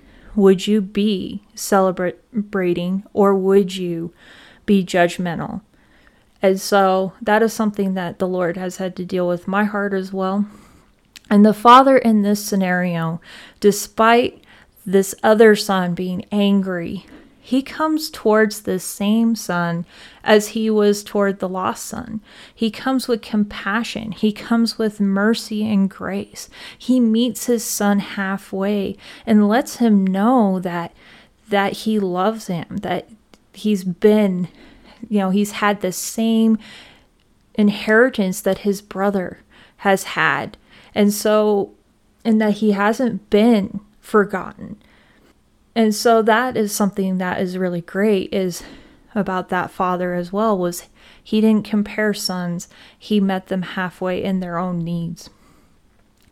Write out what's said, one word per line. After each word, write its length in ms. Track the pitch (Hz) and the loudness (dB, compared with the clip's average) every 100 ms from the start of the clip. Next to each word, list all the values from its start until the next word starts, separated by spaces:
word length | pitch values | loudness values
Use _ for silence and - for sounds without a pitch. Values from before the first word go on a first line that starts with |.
| _ - - | _ -20 -8
Would 320 | 208 196 190 202 | 4 4 4 2
you 140 | 214 | -2
be 640 | 190 202 214 190 - 202 - | -2 -2 -2 -2 -6 -12 -16
celebrating, 1500 | - - 202 190 180 180 - _ 214 208 196 180 175 175 190 - | -14 0 2 2 0 -6 -6 _ -8 -6 -4 -2 -2 -4 -6 -6
or 240 | - 196 196 | 0 2 2
would 400 | 190 196 185 190 | 4 2 2 -2
you 360 | 175 165 170 - - - - - - | -6 -6 -8 -12 -20 -20 -20 -10 0
be 180 | 202 | 2
judgmental?" 760 | 180 185 175 175 180 156 151 - - _ _ _ _ _ _ _ | 2 2 2 0 -6 -6 -8 -10 -14 _ _ _ _ _ _ _
And 180 | 196 190 | 0 0
so 540 | - 202 190 190 190 - | 0 2 4 2 -2 -6
that 200 | 220 214 | 0 2
is 120 | 226 | 2
something 400 | - 214 208 190 | 0 -2 -2 -4
that 240 | 185 175 - | -4 -6 -4
the 100 | 185 | -4
Lord 300 | 185 175 180 | -2 -2 -4
has 180 | 185 180 | -8 -8
had 180 | 190 185 | -8 -8
to 80 | 180 | -6
deal 200 | 185 180 | -4 -2
with 220 | 175 185 | -4 -2
my 160 | 196 | -2
heart 300 | 208 208 202 | -2 -2 -4
as 180 | 190 190 | -4 -6
well. 320 | 190 190 202 208 - - _ _ _ _ - _ | -6 -4 -2 -4 -8 -20 _ _ _ _ -20 _
And 160 | 208 214 | 6 6
the 80 | |
father 420 | 208 240 254 269 262 | 6 8 10 10 6
in 240 | 226 214 | 4 2
this 240 | 202 208 | 2 0
scenario, 800 | - 196 185 180 180 170 165 170 - - - _ | -2 -2 0 0 -2 -2 -4 -6 -12 -20 -20 _
despite 840 | 208 202 - - 220 233 254 - _ - _ _ | 2 2 -4 0 4 4 2 -6 _ -20 _ _
this 300 | - 196 190 - | 0 0 0 0
other 340 | 226 214 226 208 | 2 6 8 6
son 380 | 208 190 180 | 2 -2 -2
being 320 | 170 185 180 - | -4 -6 -8 -4
angry, 760 | 208 202 196 190 180 170 190 - - - _ | 0 2 2 0 -4 -6 -10 -14 -20 -20 _
he 220 | - 262 | -4 -4
comes 480 | 269 - 311 311 - | -2 -4 -2 -2 -4
towards 500 | - 220 214 214 208 | -4 0 2 2 -2
this 240 | - 185 | -6 -6
same 500 | - - 202 226 233 226 | -6 -6 0 2 0 -2
son 500 | - 175 170 170 170 - - - | -4 -4 -2 -4 -8 -16 -20 -10
as 260 | - 214 208 | 2 4 4
he 200 | 226 220 | -2 0
was 340 | 214 208 208 | 2 2 0
toward 360 | - 208 202 196 | -2 -2 0 -2
the 100 | 185 | -6
lost 380 | 185 202 226 - | -4 -6 -6 -10
son. 340 | - - 220 - - - | -12 -10 -12 -14 -20 -20
He 160 | _ 226 | _ -4
comes 380 | - 262 262 247 | -4 -2 -2 -2
with 140 | 220 | -4
compassion. 880 | - 214 208 - 202 214 233 220 220 | -2 -2 -2 -4 -6 -4 -4 -8 -10
He 180 | 180 214 | -2 -2
comes 460 | 208 - 233 226 - | -2 -2 0 0 -2
with 240 | 220 208 | -6 -2
mercy 640 | 202 196 208 233 - 214 214 | -2 0 0 0 -4 -6 -2
and 220 | 202 190 | 0 0
grace. 640 | - 180 196 208 - - - - - | -4 -8 -8 -10 -16 -20 -20 -20 -14
He 240 | - 254 | -2 0
meets 460 | 226 220 247 - - | 2 2 0 -4 -2
his 180 | 233 | -2
son 360 | - - 202 202 | -2 -2 0 0
halfway 960 | - - 190 196 - 190 196 208 190 190 - - | -2 -8 -6 -8 -8 -6 -2 -2 -4 -8 -16 -14
and 240 | - 214 208 | 0 2 4
lets 280 | 226 302 - | 2 0 -2
him 300 | 233 202 190 | 2 2 2
know 540 | 190 220 262 202 185 | 0 2 2 2 0
that, 320 | 180 175 170 - - - _ _ _ | -4 -8 -10 -14 -20 -20 _ _ _
that 240 | 202 196 | -2 -2
he 260 | 190 214 214 | -4 -2 -2
loves 500 | 190 180 196 226 - | -2 -2 -2 -4 -6
him, 180 | 170 - 202 | -8 -6 -10
that 260 | - - - - _ _ _ | -6 -6 -8 -20 _ _ _
he's 280 | - 214 202 | -8 -2 -2
been, 640 | 185 175 208 214 208 180 175 - - - - - - | -2 2 4 4 2 0 -6 -10 -20 -20 -20 -20 -4
you 80 | 208 | -2
know, 100 | 190 | 0
he's 240 | 196 208 | 0 0
had 300 | - 208 202 | 0 0 0
the 100 | 196 | -4
same 640 | 175 - - 226 226 226 220 - - - _ _ _ _ _ _ - | -6 -8 -4 0 2 2 2 -2 -20 -20 _ _ _ _ _ _ 0
inheritance 840 | 208 208 - 220 254 254 185 185 | 2 2 2 4 4 2 -4 -2
that 180 | 196 190 | -4 -2
his 220 | 208 196 | -2 -4
brother 600 | - 190 202 196 180 - _ _ - _ | -8 -4 -2 -2 -6 -10 _ _ -20 _
has 260 | 202 196 | 0 0
had. 520 | - - 160 139 - - _ - - | 0 -2 0 0 -6 -14 _ -20 -8
And 180 | 220 208 | 0 2
so, 600 | 208 220 214 214 202 196 - _ _ _ _ | 2 0 2 2 0 -2 -10 _ _ _ _
and 160 | 233 214 | 0 2
that 140 | 214 | 2
he 180 | 208 214 | 2 0
hasn't 560 | 196 208 226 247 196 - | 2 0 0 -2 -4 0
been 520 | 208 233 220 190 - - _ | 4 4 4 0 -8 -16 _
forgotten. 760 | - 214 202 185 - - 180 208 _ _ _ _ _ _ _ _ _ | -2 0 0 -4 -10 -14 -18 -18 _ _ _ _ _ _ _ _ _
And 200 | 233 220 | 0 0
so 280 | 214 240 226 | 2 4 4
that 340 | 220 220 254 233 | 4 2 0 -2
is 160 | 208 | -4
something 460 | - 202 196 190 185 | 0 -2 0 -4 -2
that 220 | 180 - | -4 -4
is 180 | 180 185 | -4 -4
really 220 | 185 175 | -4 -4
great 520 | 170 185 214 196 - | -6 -2 0 0 -2
is 300 | 202 185 175 - - - _ _ | -2 -4 -6 -14 -20 -20 _ _
about 340 | 214 190 185 180 | -6 -4 -4 -4
that 220 | 180 - | -4 -4
father 440 | - 185 180 180 | -4 -4 -2 -2
as 180 | 180 175 | -4 -4
well, 240 | 196 220 196 | -2 0 0
was 300 | 175 175 - _ - - | -2 -6 -14 _ -20 -20
he 180 | - 214 | -4 2
didn't 240 | 220 214 | 4 2
compare 480 | 208 208 208 - 214 | 0 -2 -2 -2 -2
sons. 560 | 202 - 180 175 175 - - - _ | -2 -6 -6 -6 -8 -10 -20 -20 _
He 220 | - 214 | -2 0
met 260 | 196 190 - | 2 -2 -4
them 160 | 190 | -6
halfway 600 | 175 - 180 - 185 180 | -6 -8 -8 -6 -6 -4
in 180 | 196 190 | -4 -4
their 180 | 180 170 | -4 -6
own 220 | 180 175 | -4 -4
needs. 500 | 165 170 170 165 - _ _ _ _ _ _ _ _ _ _ | -6 -6 -8 -10 -18 _ _ _ _ _ _ _ _ _ _